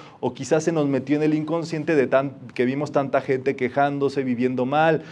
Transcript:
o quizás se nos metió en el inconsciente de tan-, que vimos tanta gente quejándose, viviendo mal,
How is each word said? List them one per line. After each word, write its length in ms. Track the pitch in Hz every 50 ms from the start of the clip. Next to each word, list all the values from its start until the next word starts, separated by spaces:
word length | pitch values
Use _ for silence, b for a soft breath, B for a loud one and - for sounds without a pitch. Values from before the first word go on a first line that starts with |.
| B B B B
o 120 | - 123 120
quizás 320 | - - - 165 160 160
se 80 | 170 165
nos 160 | 160 147 139
metió 280 | 139 131 127 131 147
en 60 | 147 156
el 120 | 160 156
inconsciente 600 | 156 151 151 165 170 160 165 165 156 151 160 165
de 120 | 147 127
tan-, 260 | - 131 135 139 143 131 - - 117 -
que 100 | - 123
vimos 260 | 123 131 143 151 143
tanta 300 | - 147 139 - - 139
gente 340 | 131 - 135 127 127 139 143
quejándose, 720 | 139 127 117 - 143 143 143 143 143 139 139 135 147 135
viviendo 400 | 131 123 113 123 127 127 123 127
mal, 380 | 127 139 151 160 165 160 160 B B